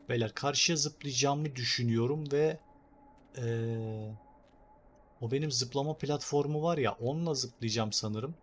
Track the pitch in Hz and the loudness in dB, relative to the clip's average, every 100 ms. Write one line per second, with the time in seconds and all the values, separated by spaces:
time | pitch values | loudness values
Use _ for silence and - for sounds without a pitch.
0 | - 123 110 - 135 135 - 160 147 - | -4 0 0 0 0 2 2 2 -2 -4
1 | 143 123 139 143 151 127 120 - 120 113 | -4 2 2 2 -2 -2 -2 0 2 2
2 | 120 151 147 143 156 160 - - - - | 2 0 0 2 2 0 -8 -20 -20 -20
3 | - - - - 117 117 113 113 110 110 | -20 -20 -16 -6 -2 0 -2 -2 -4 -6
4 | 110 110 - - - - - - - - | -8 -10 -16 -20 -20 -20 -20 -20 -20 -20
5 | - - 117 135 151 120 120 139 147 151 | -20 -6 -2 0 0 0 0 0 0 -2
6 | 143 147 - 143 143 151 165 156 113 - | -2 -2 2 2 2 2 2 2 2 0
7 | 117 156 170 139 120 - 113 110 107 - | -2 0 0 -2 -4 -4 -2 0 0 -2
8 | 110 107 131 170 | -2 -4 -6 -8